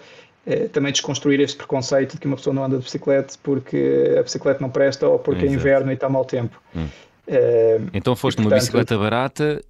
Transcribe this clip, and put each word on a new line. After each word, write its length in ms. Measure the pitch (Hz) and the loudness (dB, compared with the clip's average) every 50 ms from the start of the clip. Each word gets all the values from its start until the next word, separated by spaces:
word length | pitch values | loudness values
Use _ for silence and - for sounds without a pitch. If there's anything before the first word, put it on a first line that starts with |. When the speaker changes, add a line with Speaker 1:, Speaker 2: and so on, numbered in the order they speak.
| - - - - - _ _ _ - | -10 -20 -20 -20 -20 _ _ _ -6
Speaker 1:
eh, 200 | - - 151 220 - | -4 -2 -2 -2 -2
também 220 | - 151 139 143 | -2 -2 -2 0
desconstruir 480 | 135 - - - 139 127 - 147 143 139 | -2 -2 -4 -4 -4 -2 0 2 2 2
este 160 | 143 139 - | 2 0 -2
preconceito 560 | - - - 147 135 127 - 143 135 135 131 - | -6 -8 -4 -4 -4 -2 0 0 0 0 -2 -4
de 40 | - | -6
que 60 | - | -6
uma 80 | 143 135 | -4 -4
pessoa 180 | 127 - 147 135 | -4 -2 -2 -2
não 100 | 135 135 | -2 -2
anda 140 | 135 135 | -2 -2
de 60 | 131 123 | -4 -4
bicicleta 520 | - - 143 - 143 139 139 135 - - - - | -6 -8 -4 0 0 2 2 0 -2 -8 -8 -4
porque 720 | 143 139 131 127 - 147 143 135 135 135 139 139 135 - 131 | -4 -2 -2 -4 -4 -2 0 2 2 2 4 4 4 2 2
a 40 | - | 2
bicicleta 360 | - - 147 - 143 135 - | 0 -4 -4 -2 -2 -2 -2
não 80 | 139 127 | -2 -2
presta 380 | - - 139 139 131 - 151 | 0 2 2 2 0 0 2
ou 120 | 143 - - | 2 2 2
porque 220 | - 151 131 - | 0 -2 -2 0
é 40 | - | 0
Speaker 2:
Exato. 140 | 139 139 123 | 0 0 2
Speaker 1:
inverno 320 | 135 139 135 135 131 135 | 2 2 2 2 2 0
e 20 | 131 | -2
está 160 | 127 - 135 | -2 -2 0
mau 160 | 135 131 127 | 0 0 0
tempo. 340 | - 135 127 120 110 - - _ _ - | -2 -2 -4 -4 -4 -8 -12 _ _ -8
Speaker 2:
Hum. 120 | 82 80 73 - - - _ _ _ _ | -6 -6 -6 -8 -14 -20 _ _ _ _
Speaker 1:
Eh, 520 | - 156 127 120 120 120 113 113 113 110 110 107 92 90 | -2 2 2 4 4 4 4 4 4 2 2 0 -4 -6
Speaker 2:
Então 220 | 98 - 127 123 | -2 0 0 0
foste 240 | - - 131 - 123 | 0 0 -2 0 0
Speaker 1:
e, 20 | |
Speaker 2:
numa 80 | 110 107 | 2 4
Speaker 1:
portanto, 120 | - 127 123 | 4 4 2
Speaker 2:
bicicleta 340 | 123 - 120 113 - 117 | 2 0 0 0 0 0
barata 640 | 101 104 107 113 120 131 135 - - 151 151 147 - - | 0 0 0 0 0 -2 -2 -2 -2 -2 -2 -2 -4 -8